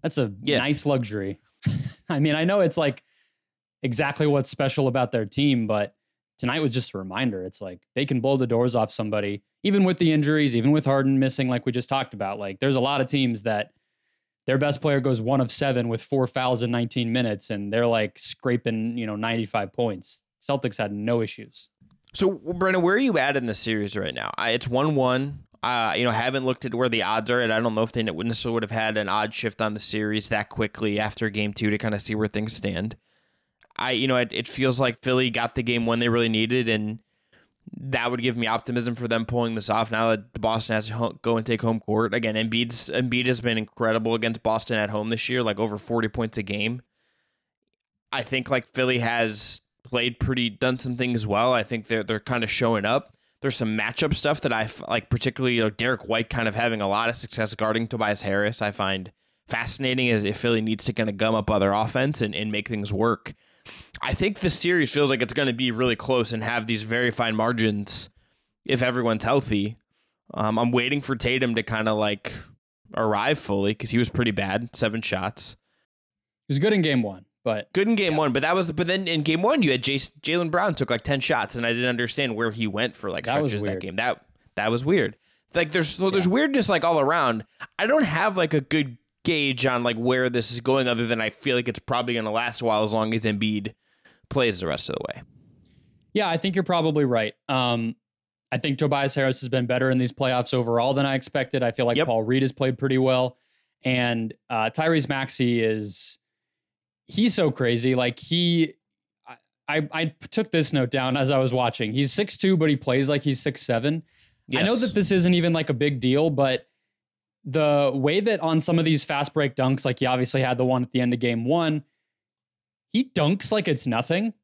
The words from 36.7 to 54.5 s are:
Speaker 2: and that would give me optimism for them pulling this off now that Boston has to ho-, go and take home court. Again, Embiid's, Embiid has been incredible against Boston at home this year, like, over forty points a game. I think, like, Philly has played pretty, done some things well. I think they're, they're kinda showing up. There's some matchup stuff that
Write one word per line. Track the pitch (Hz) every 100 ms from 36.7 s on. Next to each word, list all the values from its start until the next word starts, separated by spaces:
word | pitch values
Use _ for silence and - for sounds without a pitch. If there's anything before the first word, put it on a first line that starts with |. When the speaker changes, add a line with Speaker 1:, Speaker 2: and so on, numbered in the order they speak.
Speaker 2:
and | 107 107 113 _ _ _ _ _ _ - -
that | 135 131 120
would | 123
give | 123 117
me | 113
optimism | 113 - 123 120
for | 117 120
them | 113 113
pulling | 120 117
this | 113 107
off | 107 113
now | 113 113 110
that | 101 -
Boston | 110 110 110
has | 110 107
to |
ho-, | 110 117 -
go | 113 113
and |
take | 110 113
home | 117 113
court. | - 110 117
Again, | 117 113 110
Embiid's, | 110 113 117 120 -
Embiid | - 127 120 123
has | 123
been | 120 113
incredible | 107 - 113 113 113
against | 113 113 113
Boston | 113 110 - 113
at | 104
home | 107 107
this | 113 -
year, | 127
like, | 113 98
over | 110 104
forty | - 117 113
points | - 113 113
a |
game. | 101 104 110 123 - _ _ _ _ _ _ _ _ _ _ _ _
I | 135
think, | 117 131 123
like, | 131 -
Philly | - 127 123
has | 117 120 113 107 - - _ _
played | - 123 120 117
pretty, | - 127 117
done | 101 127 127
some | 131 123
things | 123 120 107
well. | 101 120
I | 123
think | 104 120 104
they're, | 113
they're | 101 110
kinda | - 123 110
showing | - 120 113
up. | 101 131 - _ _ _
There's | 143
some | - 113 110
matchup | 107 120 156 -
stuff | 147 147
that | 139